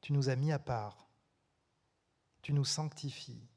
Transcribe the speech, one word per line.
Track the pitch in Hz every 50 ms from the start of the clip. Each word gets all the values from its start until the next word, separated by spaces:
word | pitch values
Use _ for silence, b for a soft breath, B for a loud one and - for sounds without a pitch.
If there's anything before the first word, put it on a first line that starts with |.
Tu | - -
nous | 143 143 135 131
as | 131
mis | 131 143 156
à | 156 135
part. | - - 127 117 104 104 - - - _ _ _ _ _ _ _ _ _ _ _ _ _ _ _ _ _ _ _ _ _ _ _ _ _ _ _
Tu | - -
nous | 143 143 135
sanctifies. | - - - 156 151 - - - 139 - - - - 120 110 110 - _